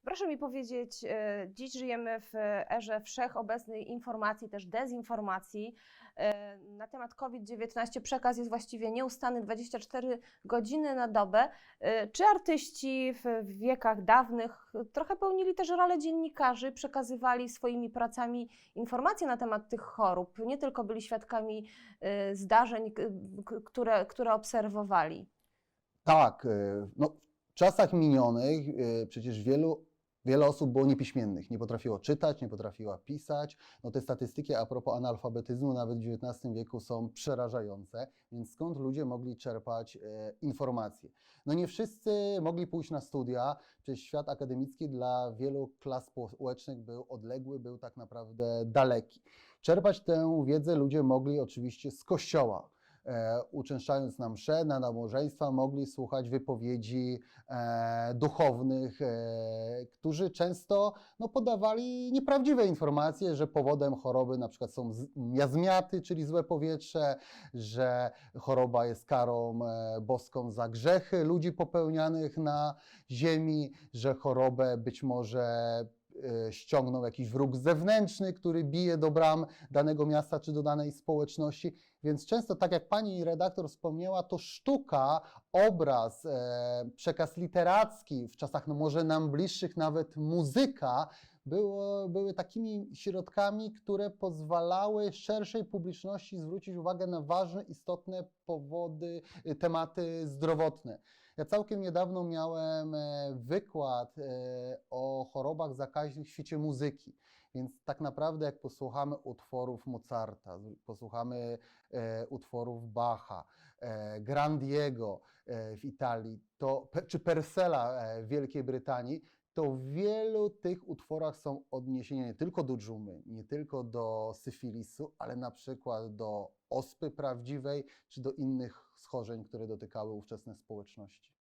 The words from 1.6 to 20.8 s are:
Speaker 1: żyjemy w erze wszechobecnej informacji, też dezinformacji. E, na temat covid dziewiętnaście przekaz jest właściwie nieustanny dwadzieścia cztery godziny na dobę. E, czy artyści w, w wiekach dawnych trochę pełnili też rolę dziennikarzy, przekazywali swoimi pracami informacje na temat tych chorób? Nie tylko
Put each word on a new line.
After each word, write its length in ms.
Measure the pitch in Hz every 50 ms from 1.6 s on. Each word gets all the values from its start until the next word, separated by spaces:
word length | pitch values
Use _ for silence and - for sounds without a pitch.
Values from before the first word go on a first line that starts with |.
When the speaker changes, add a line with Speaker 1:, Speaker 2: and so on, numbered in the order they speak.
| 254 269 254
Speaker 1:
żyjemy 460 | 262 254 254 240 233 233 226 226 226
w 160 | 220 - - 220 214 208 208 202 - -
erze 300 | - 233 220 214 220 214
wszechobecnej 880 | 214 - - - 247 240 240 233 226 202 226 240 240 - 226 220 - -
informacji, 580 | 240 240 233 247 226 220 214 208 214 214 233 214
też 160 | 208 202 190
dezinformacji. 1080 | 175 175 226 262 262 240 240 226 - 233 226 208 208 247 254 - - - 208 208 233 233 _ _ - - - - - _ -
E, 400 | 165 208 208 202 208 202 202 196
na 300 | 185 196 208 202 214 220
temat 260 | - 262 240 240 -
covid 300 | - 269 262 240 247 208
dziewiętnaście 580 | 202 240 214 226 233 - 233 233 233 - 254
przekaz 360 | 247 - 277 254 247 247 247 233
jest 120 | 240 233
właściwie 420 | 226 240 233 - - 220 220 220
nieustanny 500 | 220 240 262 254 247 - - 247 247 240
dwadzieścia 380 | 226 202 226 220 240 233 - 233
cztery 400 | 208 - - 254 247 254 247 233 - - _ _ _
godziny 500 | 190 240 240 220 214 262 311 302 294 269
na 120 | 262 240 226
dobę. 420 | 214 214 202 190 185 214 247 294 - - - - - _
E, 280 | - 180 220 226 208 214
czy 160 | - - 359 415 415
artyści 760 | 349 - - 320 294 - - - - - 269 262 262 262 254 247
w, 100 | 247 - 247 233 226 214
w 140 | 196 196 196
wiekach 480 | 214 247 254 254 - 233 220 208 190
dawnych 680 | 180 220 247 262 226 233 233 226 233 - - - _ - 220 240 220 _
trochę 220 | 285 311 - 392
pełnili 400 | - - 392 381 381 381 370 370
też 140 | - 370 311
rolę 300 | 349 349 359 359 359 330
dziennikarzy, 720 | 294 330 320 330 320 320 311 - 294 254 247 233 247 269
przekazywali 760 | 262 - - 277 - 277 262 226 254 240 240 254 247 247 247 240
swoimi 400 | 240 - - 247 240 240 240 233
pracami 600 | 233 247 233 233 233 - 247 233 240 240 233 233 - - _ _ _
informacje 520 | - 233 233 247 247 262 349 427 - 349 285
na 100 | 247 233
temat 320 | 240 233 220 208 214 -
tych 120 | - 214
chorób? 580 | - - - - 220 190 180 180 180 180 _ -
Nie 180 | 220 240 269 277
tylko 260 | 285 269 262 -